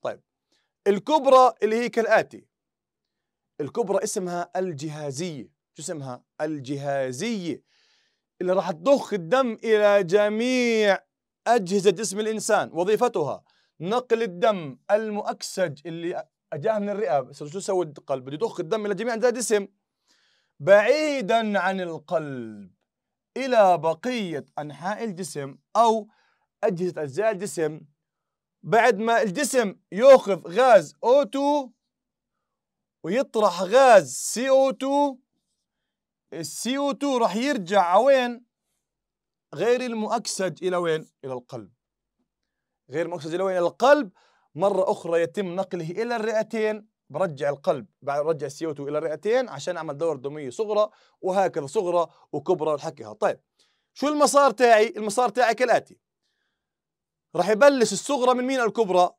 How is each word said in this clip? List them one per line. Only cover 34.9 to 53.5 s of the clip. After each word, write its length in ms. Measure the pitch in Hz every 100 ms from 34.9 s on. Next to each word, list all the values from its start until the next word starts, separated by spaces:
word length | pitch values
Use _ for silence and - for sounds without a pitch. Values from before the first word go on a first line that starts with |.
| 277 285 262 _ _ _ _ _ _ _ _ _ _ _
السي 440 | 147 160 - 226 269
أو 140 | 285
تو 260 | 247 285 254
راح 180 | 226 190
يرجع 460 | 262 269 170 202
عوين؟ 640 | 175 185 262 269 247 233 _ _ _ _ _ _ _ _ _ _ _
غير 280 | 147 208 240
المؤكسج 840 | 247 226 214 226 208 - 185 147
إلى 140 | 180 175
وين؟ 320 | 170 156 156 _
إلى 100 | 135
القلب. 380 | 127 123 123 98 _ _ _ _ _ _ _ _ _ _ _ _
غير 160 | 135 170
المؤكسج 280 | 175 156
إلى 100 | 175
وين؟ 140 | 190 185
إلى 100 | 170
القلب. 440 | - 247 294 214 _ _ _ _ 143
مرة 360 | 196 190 185
أخرى 300 | 202 170 170
يتم 340 | 165 185 190 175
نقله 360 | 185 185 160
إلى 240 | 180 233 240
الرئتين، 720 | 214 220 220 226 214 214 214 _ _
برجع 400 | 139 185 135 143
القلب، 360 | 143 - 151 107 _
بعد 240 | 131 143 151
رجع 220 | 160 143
السي 180 | 143 160
أو 60 |
تو 160 | 143 143
إلى 100 | 147
الرئتين 520 | 156 151 208 240 247
عشان 280 | 147 143 175
أعمل 200 | 160 143
دورة 200 | 165 143
دموية 320 | 135 151 139
صغرى، 400 | 120 214 208 214 _ _ _
وهكذا 440 | 185 185 185 165 139
صغرى 420 | 220 180 175 160 _ _
وكبرى 400 | 151 147 180 156
والحكي 320 | 151 165 160
هذا. 100 | 110
طيب 260 | 107 202 - _